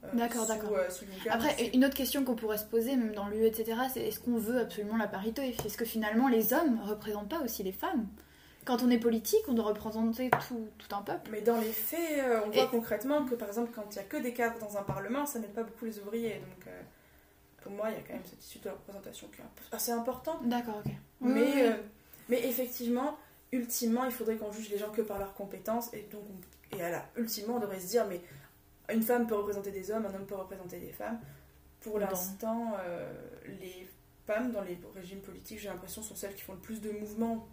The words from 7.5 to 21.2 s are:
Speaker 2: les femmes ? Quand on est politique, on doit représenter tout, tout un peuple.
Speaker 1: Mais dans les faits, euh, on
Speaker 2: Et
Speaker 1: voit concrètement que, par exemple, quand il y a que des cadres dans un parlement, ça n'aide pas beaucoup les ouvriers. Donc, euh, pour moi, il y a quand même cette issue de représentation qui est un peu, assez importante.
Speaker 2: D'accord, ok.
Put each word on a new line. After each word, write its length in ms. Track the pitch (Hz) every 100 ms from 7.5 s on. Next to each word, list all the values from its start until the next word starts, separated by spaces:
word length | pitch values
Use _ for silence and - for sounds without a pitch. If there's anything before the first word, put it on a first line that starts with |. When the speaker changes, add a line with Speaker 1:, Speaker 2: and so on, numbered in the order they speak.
| -
Speaker 2:
les 80 | 190
femmes ? 340 | 190 339 330 202 - - - - -
Quand 180 | - 247
on 80 | 254
est 80 | 240
politique, 420 | 233 226 - 427 440
on 40 |
doit 120 | 233 214
représenter 600 | 208 220 220 226 226 254 240 -
tout, 200 | 240 220 -
tout 160 | -
un 60 | 202
peuple. 300 | 208 349 -
Speaker 1:
Mais 80 | 214
dans 180 | 208 233
les 140 | 220
faits, 480 | 226 - 320 339 294
euh, 160 | 262 226 214
on 60 |
Speaker 2:
Et 60 | 214
Speaker 1:
voit 80 | 254
concrètement 580 | 240 226 208 254 294
que, 100 | 254
par 140 | 233 208
exemple, 220 | 208 233
quand 100 | - 202
il 40 | 202
y 40 |
a 40 |
que 120 | 196 302
des 160 | 240
cadres 260 | 240 233 226
dans 160 | 208 202
un 60 |
parlement, 420 | 202 190 202 262
ça 140 | 285 233
n'aide 120 | 208
pas 80 | -
beaucoup 220 | 220 - 226
les 120 | 208
ouvriers. 340 | 202 226 233
Donc, 320 | 202 - - -
euh, 120 | - - - - - - - - -
pour 100 | -
moi, 180 | 202 214
il 40 |
y 40 | 214
a 40 | -
quand 80 |
même 80 | -
cette 200 | - -
issue 140 | - -
de 100 | 202
représentation 600 | 190 - 196 196 - -
qui 80 | -
est 40 |
un 60 | -
peu, 220 | - - 220
assez 160 | -
importante. 560 | 233 233 247 - 320 240
Speaker 2:
D'accord, 340 | 240 233 208
ok. 80 | 208 - - -